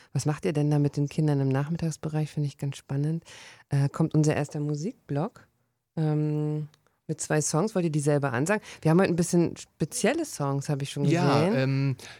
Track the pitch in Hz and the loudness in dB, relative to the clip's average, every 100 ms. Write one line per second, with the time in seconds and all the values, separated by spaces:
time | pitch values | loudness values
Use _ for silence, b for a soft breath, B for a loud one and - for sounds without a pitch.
0 | B 135 147 147 185 147 147 147 143 147 | B -4 -2 -2 -2 0 2 2 2 0
1 | 143 - 151 139 135 131 147 170 165 - | -2 0 2 2 2 0 -2 -4 -4 -6
2 | 160 156 151 151 143 - 143 - - 139 | -4 -4 -4 -4 -4 -4 -8 -8 -6 -4
3 | 151 165 B B B B _ 143 139 - | -2 -4 B B B B _ 0 0 0
4 | 160 156 151 120 143 151 147 147 190 - | 2 2 2 2 -2 -4 -4 -4 -6 -8
5 | - 143 196 - - _ _ _ _ 170 | -6 -4 -4 -8 -20 _ _ _ _ -4
6 | 156 151 151 151 151 151 147 _ _ _ | 0 0 0 -2 -2 -4 -8 _ _ _
7 | - 156 - 156 - 156 214 185 170 151 | -10 -8 -2 0 2 0 0 0 0 0
8 | 143 147 135 120 160 214 B B 156 170 | 2 2 0 0 0 0 B B 4 4
9 | 180 175 170 175 165 - - - 156 - | 4 2 2 2 2 -2 -14 -6 -6 0
10 | 196 330 302 - 139 139 147 139 139 143 | 0 0 -4 -4 -4 -2 -2 -4 -4 -2
11 | 143 165 143 143 175 214 131 135 139 127 | 2 4 4 4 4 2 2 2 0 -2
12 | B | B